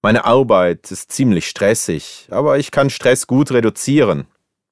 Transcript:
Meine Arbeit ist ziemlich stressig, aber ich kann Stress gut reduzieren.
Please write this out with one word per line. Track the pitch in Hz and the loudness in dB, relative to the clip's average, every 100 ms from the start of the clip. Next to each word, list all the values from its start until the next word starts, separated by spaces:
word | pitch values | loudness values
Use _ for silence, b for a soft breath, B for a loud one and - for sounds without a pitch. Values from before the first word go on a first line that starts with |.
Meine | 104 113 107 | 2 2 2
Arbeit | 127 123 98 90 85 - | 2 4 2 2 -2 -10
ist | 92 - | -16 -12
ziemlich | - 131 90 - | -2 0 0 -2
stressig, | - 101 113 - 78 - - _ | -2 0 0 -2 -6 -8 -20 _
aber | 92 147 139 | -2 0 0
ich | 143 | 0
kann | - 139 | 0 -2
Stress | - 131 127 - | 0 0 0 0
gut | 127 147 | 0 2
reduzieren. | 123 110 - - 147 113 76 - _ _ _ _ | 2 0 -2 -2 2 2 0 -6 _ _ _ _